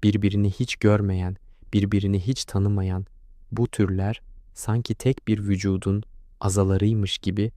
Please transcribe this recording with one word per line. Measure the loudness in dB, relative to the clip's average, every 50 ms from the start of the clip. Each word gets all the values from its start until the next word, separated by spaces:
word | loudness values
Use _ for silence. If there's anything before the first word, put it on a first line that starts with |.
| 4
Birbirini | 4 2 4 2 2 2 2 0 0
hiç | 0 -2 -4 -4 -4
görmeyen, | 2 4 4 4 4 2 0 -2 -2 -2 -4 -6 -8 -12 -20 -20 _ -20 0 0
birbirini | 2 2 4 2 2 2 2 0 0
hiç | 0 -2 -4 -4 -6
tanımayan | -4 -2 0 0 2 0 0 0 -2 -2 -4 -6 -8 -14 -20 -20 -20 -20 -20 -16 -10 -4
bu | -2 -2 -2
türler | 0 0 0 0 0 0 -2 -2 -4 -6 -10 -20 -20 -20 -20 -20 -18
sanki | -12 -6 -2 -2 -2 -2 -4 -6
tek | -2 0 -2 -2 -2 _ -2
bir | -2 -2
vücudun | 0 -2 -2 0 0 0 0 0 0 -2 -2 -2 -2 -8 -16 -20 -20 -20 -20 _
azalarıymış | -4 0 2 2 2 4 2 2 2 2 0 0 -2 -2 -4 -6
gibi | -4 -4 -2 -2 -2 -4 -4